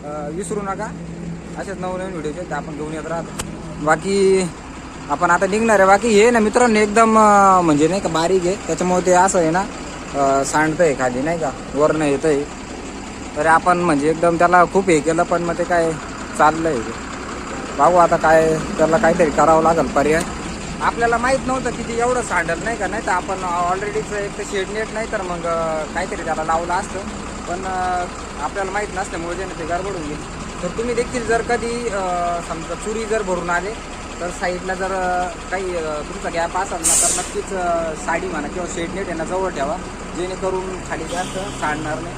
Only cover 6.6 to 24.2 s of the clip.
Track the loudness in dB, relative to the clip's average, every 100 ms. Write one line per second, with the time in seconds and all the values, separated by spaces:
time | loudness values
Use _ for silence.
6.6 | 4 6 4 6 6 8 8 8 8 6
7.6 | 6 4 4 2 0 0 2 2 2 -2
8.6 | -4 -2 2 2 4 6 6 4 2 2
9.6 | -2 -8 -12 -12 -6 0 2 2 2 2
10.6 | 2 4 2 4 0 0 -2 -2 -4 -6
11.6 | -6 2 2 4 2 2 2 2 -2 -10
12.6 | -12 -12 -12 -12 -12 -12 -8 0 4 6
13.6 | 6 2 4 2 2 4 2 4 6 6
14.6 | 6 4 4 4 4 2 2 0 0 -2
15.6 | 0 2 2 -2 -8 -12 -10 4 4 4
16.6 | 0 0 -4 -8 -10 -10 -10 -10 -8 -8
17.6 | -8 4 6 8 6 6 6 6 6 2
18.6 | -2 0 4 4 4 4 2 4 6 6
19.6 | 6 2 2 2 2 2 0 -8 -8 -10
20.6 | -10 -2 -2 2 2 2 2 0 0 -2
21.6 | -2 -6 -4 0 0 0 0 -2 0 -2
22.6 | -4 -4 -4 -4 -2 -2 -2 -6 -4 -2
23.6 | 0 -2 -2 -4 -4 -6